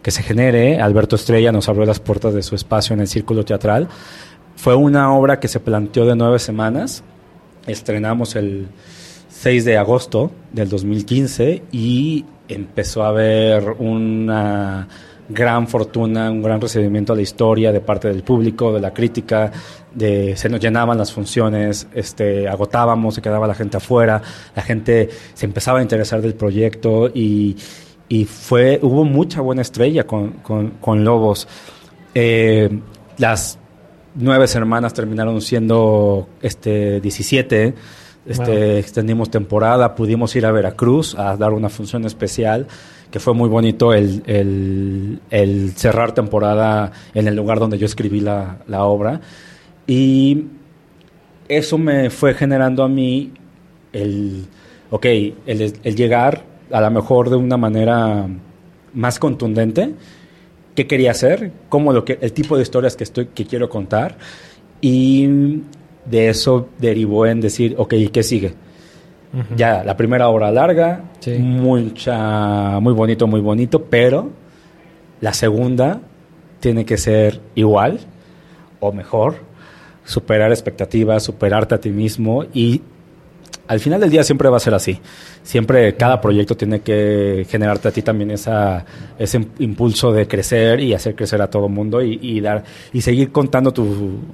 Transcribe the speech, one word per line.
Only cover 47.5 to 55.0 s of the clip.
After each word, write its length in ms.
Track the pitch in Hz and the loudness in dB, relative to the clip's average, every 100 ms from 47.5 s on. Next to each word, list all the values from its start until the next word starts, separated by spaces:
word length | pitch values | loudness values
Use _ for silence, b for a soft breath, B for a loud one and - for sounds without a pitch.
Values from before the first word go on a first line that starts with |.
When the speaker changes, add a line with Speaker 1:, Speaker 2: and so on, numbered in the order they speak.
| 107 | 0
Speaker 1:
donde 200 | 110 101 | 0 -2
yo 80 | |
escribí 340 | 104 - 107 104 | -4 -2 -4 -2
la, 380 | 104 101 95 90 - | -2 -4 -6 -12 -8
la 160 | 98 | -2
obra. 380 | 101 104 104 160 B B B B B _ - | 0 0 -2 -6 B B B B B _ -2
Y 600 | 127 135 135 135 143 151 - - _ _ _ _ _ _ _ - | 2 2 4 2 0 -4 -16 -20 _ _ _ _ _ _ _ -4
eso 300 | 147 151 160 | -4 0 -2
me 320 | 160 139 127 | 0 0 0
fue 240 | - 143 | 0 0
generando 500 | 123 139 135 131 127 | 2 0 2 2 2
a 60 | 131 | 0
mí 420 | 135 127 127 135 - - _ _ _ _ | 0 0 -2 -6 -16 -20 _ _ _ _
el, 520 | 101 104 101 101 95 95 B B B B | -6 -4 -4 -6 -8 -14 B B B B
ok, 160 | 107 | -2